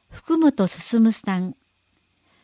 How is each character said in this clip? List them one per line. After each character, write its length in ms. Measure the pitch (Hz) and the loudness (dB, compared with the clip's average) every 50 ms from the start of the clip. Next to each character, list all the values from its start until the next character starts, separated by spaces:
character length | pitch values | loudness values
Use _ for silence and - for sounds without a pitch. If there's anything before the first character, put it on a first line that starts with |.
| _ _ | _ _
福 280 | - - - - 320 320 | -20 -18 -4 -2 0 4
本 300 | 320 302 269 - 196 180 | 4 2 4 2 0 -2
進 460 | - - - - - 233 226 226 214 | -2 -8 -8 -4 0 2 2 2 0
さ 260 | - - - 190 180 | -2 -6 -6 -6 -4
ん。 160 | 180 185 - - _ _ _ _ _ _ _ _ _ _ _ _ _ _ _ _ | -6 -8 -10 -14 _ _ _ _ _ _ _ _ _ _ _ _ _ _ _ _